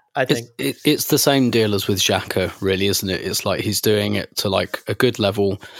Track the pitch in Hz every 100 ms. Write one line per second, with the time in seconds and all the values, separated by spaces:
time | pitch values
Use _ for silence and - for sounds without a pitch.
0 | _ - 131 120 117 - 139 - - 151
1 | - 147 - 139 127 117 110 101 - 98
2 | - 95 - - 76 - 98 95 101 92
3 | 98 92 95 87 104 92 101 98 110 104
4 | 104 101 - - 101 95 95 - - -
5 | 123 113 101 104 101 95 -